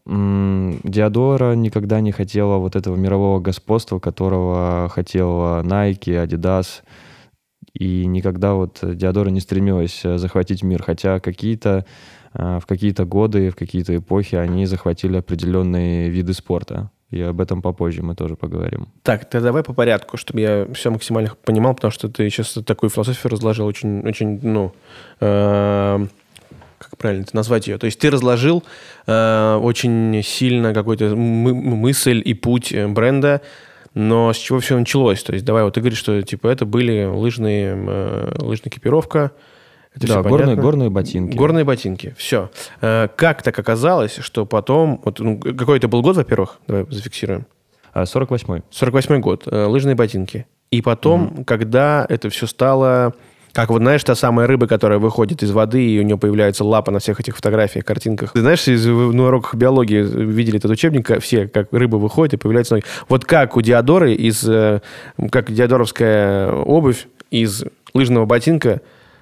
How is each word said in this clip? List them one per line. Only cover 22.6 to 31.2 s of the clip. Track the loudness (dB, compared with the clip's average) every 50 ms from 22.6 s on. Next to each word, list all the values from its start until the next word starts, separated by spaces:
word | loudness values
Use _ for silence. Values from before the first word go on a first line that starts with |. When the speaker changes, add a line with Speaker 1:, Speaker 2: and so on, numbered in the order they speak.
| -4
Speaker 2:
такую | -4 -2 0 0 -2
философию | 0 -2 -2 -2 -4 -4 -4 -4
разложил | -4 -2 -2 -2 -2 0 -2
очень, | -4 -4 -4 -6 -4 -4 -4 -4
очень, | -6 -4 -4 -4 -4 -4 -4 -4
ну, | -2 -2 -2 -2 -4 -8 _ _ -20 -20 -20 -20 -20 -8 _
эм, | 0 0 2 2 2 2 2 2 2 0 0 0 0 0 0 -2 -2 -6 -8 _ _ _ _ -20 -20 _ -20 -20 -20 -20 _ _
как | -20 -20 -12 -6
правильно | -4 -4 -4 -4 -6
это | -6 -4
назвать | -4 -2 0 0 -2 -2 -4
её? | -6 -4
То | -4
есть | -6 -4 0
ты | 0 2
разложил, | 2 2 2 2 2 2 2 2 2 0 -2 -6 -16 -20 -20 -20 -20 -12 _
э, | 0 2 2 2 2 2 2 2 2 2 2 2
очень | 0 0 0 0 0 0 2 0 0 0 -2 -2
сильно | -4 -4 -2 0 0 2 2 0 0 0
какую-то | 0 0 -2 -2 0 0 0 0
мы-, | 0